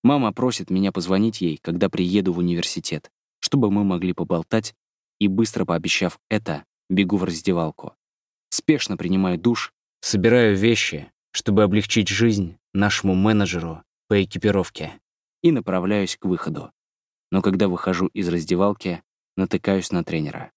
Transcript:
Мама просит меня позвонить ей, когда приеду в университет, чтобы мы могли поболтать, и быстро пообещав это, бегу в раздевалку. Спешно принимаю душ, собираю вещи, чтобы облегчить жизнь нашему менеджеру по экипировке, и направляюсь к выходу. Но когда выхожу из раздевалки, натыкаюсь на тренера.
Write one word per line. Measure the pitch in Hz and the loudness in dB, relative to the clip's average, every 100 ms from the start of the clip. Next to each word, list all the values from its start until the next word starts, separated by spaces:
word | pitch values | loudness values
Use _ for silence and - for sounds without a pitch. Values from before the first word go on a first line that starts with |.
Мама | 117 143 117 | 4 2 0
просит | 98 123 117 90 | 0 -2 -2 -2
меня | 92 98 | 0 0
позвонить | 95 87 95 110 110 | -2 0 2 2 0
ей, | 87 76 | -4 -4
когда | - 87 95 | -4 0 0
приеду | - 90 101 95 | 0 0 2 0
в | 87 | 0
университет, | 87 85 85 - - 76 - _ _ _ | 0 0 -4 -6 -8 -10 -12 _ _ _
чтобы | - 139 110 | -2 2 2
мы | 101 | 2
могли | 101 90 90 | 2 0 -2
поболтать, | 87 87 87 82 110 110 _ _ _ _ _ | -4 -2 -2 0 -2 -2 _ _ _ _ _
и | 104 | 0
быстро | 95 113 - | 2 0 0
пообещав | 92 85 82 - 90 - _ | -2 -2 -2 -2 -2 -6 _
это, | 107 - 76 - _ _ | -4 -4 -8 -10 _ _
бегу | 92 98 98 | 0 2 0
в | |
раздевалку. | 90 80 - 87 80 - - _ _ _ _ _ _ | -2 -4 -2 -2 -2 -6 -18 _ _ _ _ _ _
Спешно | - - 151 - 98 | -4 0 0 0 -4
принимаю | 85 92 95 87 | -2 0 0 0
душ, | 104 117 - _ _ _ | 0 0 -4 _ _ _
собираю | - 104 113 123 117 98 | -4 2 4 6 6 4
вещи, | 110 113 - 78 71 _ _ | 2 2 -2 -6 -12 _ _
чтобы | - - 101 | -8 0 2
облегчить | 104 104 101 - 98 | 4 2 0 0 0
жизнь | 98 117 104 90 85 _ | 2 2 2 -2 -8 _
нашему | 95 104 - 98 | 0 0 2 0
менеджеру | 92 104 107 98 85 82 78 _ _ _ | 2 4 2 2 -2 -6 -12 _ _ _
по | 104 | 0
экипировке, | 95 92 107 101 87 - 78 - _ _ _ _ | 0 0 0 0 -2 -6 -12 -14 _ _ _ _
и | 170 | 2
направляюсь | 143 - 92 92 104 95 - | 2 0 -2 0 0 0 -4
к | 98 | -2
выходу. | 90 - 80 - _ _ _ _ _ _ | -2 -2 -8 -12 _ _ _ _ _ _
Но | 95 | 0
когда | 101 95 101 | 2 2 0
выхожу | 90 - 90 95 | 0 -2 0 -2
из | - 90 | -2 -2
раздевалки, | 85 78 90 101 101 95 85 _ _ _ - | -2 -2 0 0 -2 -6 -8 _ _ _ -4
натыкаюсь | 95 - - 95 90 | -2 -2 0 0 0
на | 90 | -4
тренера. | - 82 107 - 131 | -2 -4 -4 -8 -16